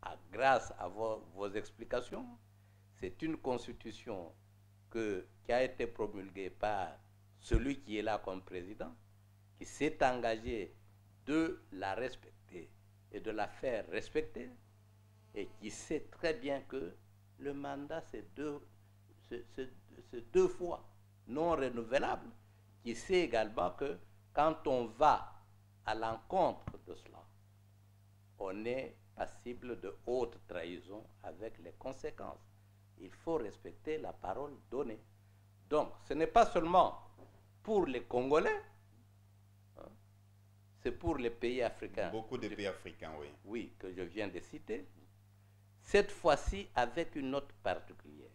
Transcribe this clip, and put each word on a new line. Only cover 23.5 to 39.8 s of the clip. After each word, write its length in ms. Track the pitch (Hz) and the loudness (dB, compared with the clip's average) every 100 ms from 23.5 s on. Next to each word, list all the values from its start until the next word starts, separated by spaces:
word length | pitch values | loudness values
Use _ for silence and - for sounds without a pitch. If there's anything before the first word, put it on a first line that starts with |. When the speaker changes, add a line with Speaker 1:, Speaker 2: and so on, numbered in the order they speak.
| 110 90 | 2 0
Speaker 1:
que 260 | - 143 170 - - - | 0 -4 -4 -10 -20 -4
quand 340 | - 151 156 - | 4 4 4 2
on 200 | 127 117 | 2 2
va 460 | 107 151 117 - - - - - - | 6 8 8 2 -14 -20 -20 -20 -10
à 100 | - | -2
l'encontre 840 | 110 113 113 - 190 156 104 - - - | 0 0 -2 0 4 4 4 -8 -12 -14
de 80 | |
cela, 280 | 87 - - - - - - - - - - - - - - | -14 -14 -20 -20 -20 -20 -20 -20 -20 -20 -20 -20 -20 -20 -8
on 260 | 95 98 | -6 -4
est 320 | 110 127 78 - - - | -2 -2 -4 -12 -20 -6
passible 640 | 90 - 120 120 123 113 | -6 -6 -10 -10 -8 -6
de 160 | 95 101 - | -8 -8 0
haute 320 | 123 120 - - | 2 0 -4 -10
trahison 580 | 87 85 90 80 104 107 - | -6 -6 -8 -10 -14 -14 -14
avec 340 | 101 82 110 - | -14 -10 -10 -10
les 140 | 85 | -14
conséquences. 760 | - 127 131 - - - - - - - - - - | -12 -10 -8 -8 -8 -10 -10 -16 -20 -20 -20 -20 -18
Il 100 | 92 | -18
faut 260 | - - 165 | -10 0 0
respecter 600 | 107 - 90 - - 156 | 0 -8 -14 -10 -4 -4
la 140 | 92 | -4
parole 400 | - 90 101 143 139 - | -8 -4 -4 -4 -10 -6
donnée. 300 | 127 135 104 - - - - - - - | -4 -2 -4 -12 -20 -20 -20 -20 -20 2
Donc, 240 | 151 139 - - | 2 2 -2 -4
ce 60 | |
n'est 140 | 143 160 | 2 6
pas 180 | 190 170 | 8 8
seulement 520 | 185 165 185 131 - - - - - - - | 6 6 8 8 4 -14 -20 -20 -20 -20 -14
pour 240 | - 214 160 | 2 4 4
les 180 | 123 | 0
Congolais, 580 | - 123 127 151 196 427 - - - - - - - - - - - | 0 0 6 6 6 0 -4 -20 -20 -20 -20 -20 -20 -20 -20 -20 -20
hein, 100 | - | -18